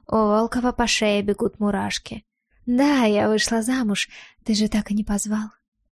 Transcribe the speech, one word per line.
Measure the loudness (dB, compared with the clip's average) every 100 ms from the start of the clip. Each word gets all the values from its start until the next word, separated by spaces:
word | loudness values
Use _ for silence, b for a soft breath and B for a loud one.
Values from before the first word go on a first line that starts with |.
| -4
у | 0
Волкова | 2 2 0 0 -2
по | 0 0
шее | 0 2 2
бегут | 0 0 -2 -2
мурашки. | -2 -2 -2 -6 -10 -16 -16 _ _ _ -2
"Да, | 2 4 4 4
я | 2 2
вышла | 0 0 -2
замуж. | 0 -2 0 -2 -4 B B B
Ты | -2
же | 0 2
так | 0 -2
и |
не | -2 -2
позвал". | -4 -2 -4 -6 -12 _ _ _